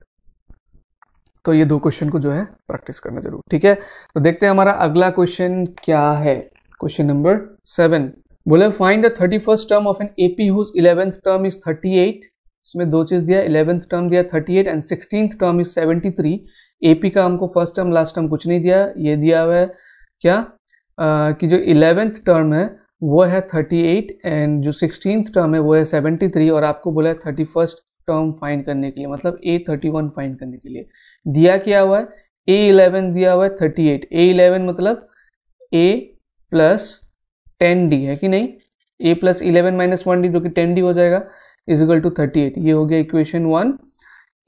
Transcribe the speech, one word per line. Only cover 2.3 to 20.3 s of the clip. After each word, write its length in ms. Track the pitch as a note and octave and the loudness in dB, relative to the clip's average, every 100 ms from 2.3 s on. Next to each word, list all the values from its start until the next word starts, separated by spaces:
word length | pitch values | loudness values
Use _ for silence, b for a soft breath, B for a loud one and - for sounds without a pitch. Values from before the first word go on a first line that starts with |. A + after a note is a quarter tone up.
है 120 | D3 G3+ - - | -6 -8 -14 -14
प्रैक्टिस 320 | - - - | -14 -14 -16
करना 220 | - A#2+ | -14 -12
जरूर, 200 | - - - | -12 -14 -6
ठीक 140 | D3+ F#3+ | 0 2
है। 80 | G3+ | 2
तो 440 | - - - D#3+ | -2 -20 -10 0
देखते 260 | D3+ E3+ G3+ | 0 2 2
हैं 60 | |
हमारा 200 | G3 F#3+ G3 | 4 2 2
अगला 260 | E3 D#3+ F#3 | 0 2 2
क्वेश्चन 560 | F#3 F3 - F3+ F#3 F3+ - | 2 -2 -2 -4 -4 -6 -8
क्या 180 | - D#3 D3 D3 | -2 0 0 0
है, 180 | D3 C3 - _ _ - | -2 -2 -6 _ _ -10
क्वेश्चन 260 | D3+ - D3 | -8 -2 -2
नंबर 340 | C#3+ D#3 G#3+ - - - | 0 2 0 -2 -20 -10
सेवन। 400 | - E3 D#3+ C3+ - _ _ - | 0 2 2 -2 -10 _ _ 2
बोले, 220 | D#3+ G#3 | 4 4
"Find 340 | G#3 F#3+ G#3+ A3+ | 2 2 4 2
the 60 | A3+ | 2
thirty-first 540 | F3+ G#3 G#3+ A3 - | -2 0 0 0 2
term 180 | G#3 G#3 | 0 0
of 80 | G3 | -4
an 80 | G#3 - | -6 -2
A 120 | F3+ F3+ | -2 0
P 100 | G3+ | 0
whose 200 | G3+ G3+ F3+ | 0 -2 2
eleventh 360 | F3 F3 F#3+ F#3+ F#3+ | 2 2 -2 -4 -2
term 200 | F#3+ F#3+ | -2 -2
is 80 | F#3+ E3+ | -6 -8
thirty-eight।" 640 | D#3+ F#3+ F#3 F#3+ G#3+ - _ _ _ - | -6 -2 0 0 -2 -14 _ _ _ -16
इसमें 240 | F3 E3+ | -6 -2
दो 140 | D#3+ | -2
चीज़ 200 | D#3+ F3+ | 0 -2
दिया, 180 | D#3+ F#3+ | 0 0
इलेवंथ 400 | E3+ D#3 D#3+ F3 - | 0 0 0 -2 -4
टर्म 180 | F3 F3 | -6 -2
दिया 140 | F3+ F3+ | 0 0
थर्टी 320 | D#3+ D#3+ F#3 | -2 -2 0
एट 100 | G3 | 0
and 160 | D#3+ | -4
सिक्सटीन्थ 540 | D3+ F3+ - G#3 G#3+ G#3+ | -6 -10 -6 -4 -4 -2
term 180 | F3+ F3 | -2 0
is 120 | F3 | -2
सेवेंटी 380 | F3 D#3+ E3+ F#3+ | -2 -2 -2 -4
थ्री। 220 | F3+ D3+ G3 - b b - | -4 -4 -4 -8 b b -2
एपी 280 | D#4+ D#4+ G3 | 2 2 2
का 160 | G3 F3+ | 0 0
हमको 220 | F3+ F#3 F3 | 0 -2 -2
फर्स्ट 200 | E3+ F#3+ | -2 -2
टर्म, 160 | F3+ | -2
लास्ट 240 | E3 D#3 F3 | 0 0 -2
टर्म 120 | D#3+ | -4
कुछ 200 | D#3 E3+ | -4 -2
नहीं 140 | F3 | -2
दिया, 180 | F3 F#3 G3 - | 2 2 0 -4
ये 180 | D3+ D3+ | -4 0
दिया 240 | D3+ E3 | 2 2
हुआ 140 | E3 F3 | 2 0
है 100 | F#3 B B B B _ | 0 B B B B _
क्या, 160 | E3+ | 0